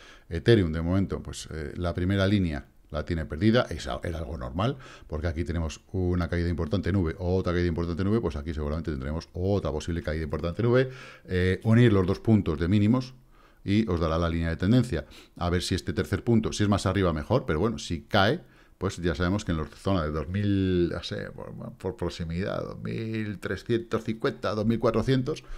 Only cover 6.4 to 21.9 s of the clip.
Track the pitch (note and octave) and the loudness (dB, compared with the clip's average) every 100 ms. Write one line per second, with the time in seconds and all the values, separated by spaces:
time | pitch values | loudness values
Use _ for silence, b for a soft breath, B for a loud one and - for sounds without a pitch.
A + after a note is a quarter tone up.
6.4 | E2+ E2+ D#2+ F#2+ F2 G2 D#2+ - F2+ F#2 | 0 0 -2 -2 0 0 0 -2 0 0
7.4 | F2+ F2 F2 D#2+ E2+ E2+ F#2+ A2 E2+ D2+ | 2 2 0 0 -2 0 2 2 0 -4
8.4 | D2 D2+ D2 D#2 E2 C#2+ C2+ D#2+ - - | -6 -4 -2 -2 -2 -4 -4 -4 -6 -2
9.4 | F#2 G2+ E2 D2+ - E2+ - D#2 D#2 D#2 | 0 2 0 -4 -4 -4 -2 -4 -2 -2
10.4 | E2 E2+ A#2 B2 C3 B B B - F#2 | -4 0 2 4 2 B B B -4 0
11.4 | F#2 F#2 A2 A2 B2 G2+ F2+ F#2+ - A2 | 2 2 4 8 8 6 4 2 4 4
12.4 | E2+ D2+ E2 G#2 G#2 B2+ C3 - _ b | 4 0 2 4 4 2 0 -12 _ b
13.4 | b b - G2+ A2 F2 E2 D#2+ E2+ E2 | b b 0 2 2 2 2 2 0 0
14.4 | E2 D#2+ F#2 B2 A#2 D#2 - B B - | -2 0 4 4 4 -2 -6 B B -6
15.4 | F2 F2+ - F#2 - - F2 F#2 - A#2 | -2 0 0 -4 -2 -2 -2 -2 2 2
16.4 | E2+ - G#2 G#2 G2 F#2 F#2 D#2+ D2+ B2 | 2 0 2 2 2 2 2 0 0 0
17.4 | - D#2 G#2+ D2 - E2 - G#2+ G2 E3+ | 0 0 0 -4 -6 -8 0 2 4 2
18.4 | - b b - G2 - E2+ D#2+ F2 G#2 | -6 b b -8 -6 -2 -2 0 0 0
19.4 | - E2 D2+ - - F#2+ D2+ D2+ D2+ F#2+ | -2 -4 -4 -6 -2 0 0 -4 -4 -2
20.4 | G#2 G2 F#2+ F#2 F2 F2 - - - - | 0 2 4 4 2 -2 -8 -8 -10 -12
21.4 | - - - - G2 | -14 -12 -12 -8 -8